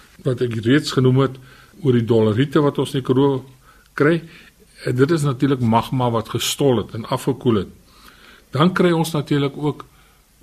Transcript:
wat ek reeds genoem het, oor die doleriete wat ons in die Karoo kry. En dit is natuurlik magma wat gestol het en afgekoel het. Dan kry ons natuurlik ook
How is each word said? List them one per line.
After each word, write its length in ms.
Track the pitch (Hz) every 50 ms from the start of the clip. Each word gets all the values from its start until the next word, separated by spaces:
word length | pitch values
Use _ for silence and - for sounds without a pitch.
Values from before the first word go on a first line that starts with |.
| - _ - - -
wat 180 | 143 123 117
ek 120 | 127 120 110 113 104
reeds 260 | 117 135 151 151 -
genoem 260 | - 143 131 131 127 135
het, 200 | 135 127 131 - - - - - - - - - -
oor 100 | 139 120
die 120 | 120 113
doleriete 560 | 107 117 113 110 110 104 117 139 151 - 165
wat 180 | 147 143 139 -
ons 120 | 135 - -
in 60 | 139
die 40 | 120
Karoo 380 | - 127 131 143 143 135 131 123 - - _ _ - _ _ _ _ _ -
kry. 240 | 147 151 170 160 160 - - - - - _ _ _ _ _ - -
En 100 | 139 127
dit 160 | 123 139 156
is 140 | 170 156 143
natuurlik 360 | 143 127 123 147 135 139 123
magma 480 | 120 113 113 113 - - 135 131 127 123 117
wat 160 | 113 107 - -
gestol 480 | 123 - - - - 147 139 123 107
het 120 | 90 - - 110
en 80 | 117
afgekoel 580 | - 127 123 - 143 131 - - 127 110 101 85
het. 80 | - - - _ _ _ - - - - _ - - - - _ _ -
Dan 200 | 131 160 185 185 -
kry 140 | 185 175 170
ons 160 | 165 165 160 -
natuurlik 440 | 151 139 - 151 143 143 139 135 143
ook 280 | 147 151 135 - - - _ _ _ _ _ _ _ _ _ _